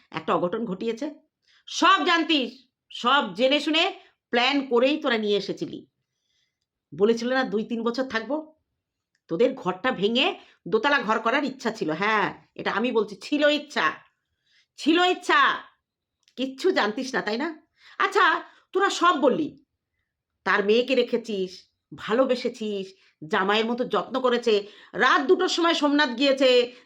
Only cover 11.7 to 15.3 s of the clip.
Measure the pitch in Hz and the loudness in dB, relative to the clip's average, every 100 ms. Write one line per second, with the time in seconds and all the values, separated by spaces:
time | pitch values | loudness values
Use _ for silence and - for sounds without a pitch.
11.7 | 226 156 160 208 214 170 - _ - 196 | -4 -4 -2 0 0 -2 -6 _ -8 -4
12.7 | 185 247 220 202 - - 294 294 294 294 | -2 -2 0 -2 -6 -4 0 2 0 -4
13.7 | 220 156 - _ _ _ _ _ _ _ | -4 -2 -4 _ _ _ _ _ _ _
14.7 | - 269 349 359 349 - | -6 0 2 2 0 0